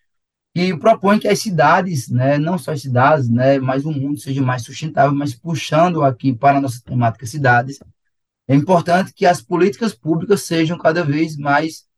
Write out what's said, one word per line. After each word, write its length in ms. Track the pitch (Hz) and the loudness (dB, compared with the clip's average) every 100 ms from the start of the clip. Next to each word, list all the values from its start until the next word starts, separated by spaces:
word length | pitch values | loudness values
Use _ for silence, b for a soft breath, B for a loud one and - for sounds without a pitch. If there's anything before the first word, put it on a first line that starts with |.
| _ _ _ _ _ | _ _ _ _ _
que 220 | 170 185 170 | -2 -2 0
propõe 400 | 220 220 196 208 | 2 2 2 2
que 100 | 208 | 2
as 120 | 202 | -2
cidades, 720 | 220 165 147 175 185 151 - | 0 2 4 2 0 -4 -2
né, 280 | 123 131 147 | 0 0 0
não 220 | 160 185 | 0 -4
só 140 | - | -6
as 80 | 147 | -8
cidades, 460 | 139 123 135 156 120 | -2 2 2 2 2
né, 320 | 117 135 139 | 2 2 2
mas 260 | 131 135 156 | 0 -4 -4
o 60 | |
mundo 280 | 143 139 147 | -4 -6 -6
seja 220 | 139 135 | -6 -2
mais 200 | 127 123 | -2 -4
sustentável, 540 | 117 135 156 143 139 143 | -8 -10 -6 0 2 2
mas 180 | 143 | -4
puxando 720 | - 165 151 - 156 175 160 | -6 -8 -6 -2 2 2 2
aqui 280 | 139 127 135 | 0 0 -2
para 280 | 120 139 139 | 0 2 2
a 20 | |
nossa 180 | 139 120 | -2 -8
temática 420 | - 127 117 - 127 | -6 -2 -2 -2 -10
cidades, 540 | 151 131 123 135 139 - _ _ _ _ _ - | -2 2 2 0 -10 -20 _ _ _ _ _ 0
é 60 | |
importante 600 | 139 147 175 170 175 190 | 2 4 2 2 0 0
que 120 | - 190 | 0 2
as 160 | 175 | 2
políticas 540 | - 175 190 - 226 - | 0 0 0 0 -6 -4
públicas 480 | 151 165 185 196 | -4 -2 0 -2
sejam 340 | - 165 160 170 | 0 0 0 0
cada 260 | 165 165 | 0 0
vez 320 | 151 147 160 147 | 0 -2 -2 -4
mais 500 | 143 143 160 - _ | -2 0 -2 -8 _